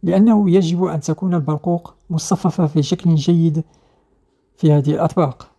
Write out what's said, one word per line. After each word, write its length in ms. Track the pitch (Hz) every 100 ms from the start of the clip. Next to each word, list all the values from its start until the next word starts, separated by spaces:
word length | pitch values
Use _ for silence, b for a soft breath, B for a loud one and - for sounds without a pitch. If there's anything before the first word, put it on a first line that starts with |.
لأنه 480 | 175 190 220 220 202
يجب 340 | 180 165 175
أن 160 | 185 160
تكون 340 | - 160 190
البرقوق 600 | 175 143 151 175 170 - _ _
مصففة 560 | 160 - 185 185 - 160
في 160 | 156
شكل 320 | 143 175 175
جيد 500 | 160 143 170 165 156 - _ _ _ _ _ _ _ _ _
في 160 | 160
هذه 180 | 147 139
الأطباق. 580 | 151 160 - 156 123 -